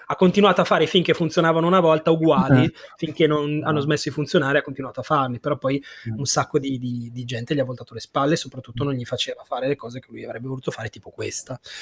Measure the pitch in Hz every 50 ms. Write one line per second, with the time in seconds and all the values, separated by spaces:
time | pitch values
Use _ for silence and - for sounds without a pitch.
0 | - - - - 185 180 170 202 202 196 180 - 175 - 208 165 160 147 - 185
1 | 165 - 156 - 170 156 - 175 165 165 160 165 160 170 185 190 170 160 160 156
2 | - 165 165 160 160 160 143 135 156 135 139 127 139 170 - - - - - -
3 | 165 151 147 - 165 147 151 151 147 147 151 151 151 156 151 147 139 151 151 143
4 | - 147 - 151 147 - - 135 135 135 143 147 - - 135 - 135 123 - 131
5 | 120 - 156 143 131 123 123 117 - 147 143 131 - 131 139 139 - - - -
6 | - 117 110 110 135 - - 151 135 - - 147 135 139 135 123 127 123 120 120
7 | 117 117 117 123 123 120 117 113 120 - 156 143 127 123 123 - - - - 113
8 | - - - 143 139 147 160 - - 135 - 127 - - 117 117 143 143 139 123
9 | 120 - 127 113 - - 123 - - - 135 120 131 135 147 - - 226 120 -
10 | - - 113 98 - 120 - 117 123 131 131 131 - - - - 113 110 - -
11 | - - - - 110 104 - - - - 127 - - - - -